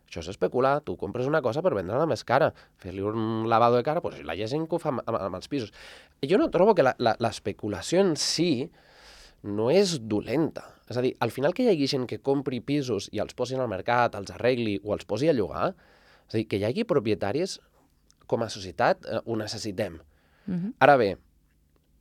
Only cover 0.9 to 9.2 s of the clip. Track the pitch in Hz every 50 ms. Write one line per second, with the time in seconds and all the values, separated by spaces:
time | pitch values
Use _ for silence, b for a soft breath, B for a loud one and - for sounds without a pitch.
0.9 | 90 80 87 95 95 113 123 139 151 160 135 117 113 151 175 185 135 98 87 90
1.9 | 110 135 165 160 120 104 - - 113 139 156 131 b b b b b _ - 92
2.9 | 90 98 98 107 107 113 110 110 113 113 110 113 117 113 117 120 120 123 120 151
3.9 | 151 175 - 82 - - 71 73 82 87 110 110 131 156 165 165 180 165 - 156
4.9 | 135 113 - - 113 - 95 98 87 92 - - 147 139 110 - B B B B
5.9 | B B B B B _ - 139 180 240 330 294 - 165 185 220 208 170 139 127
6.9 | - - 123 113 - - 117 113 - - - 107 92 - - 107 101 87 - -
7.9 | 160 185 202 185 151 135 - - - - 170 180 143 113 143 170 b b b b
8.9 | b b b b b b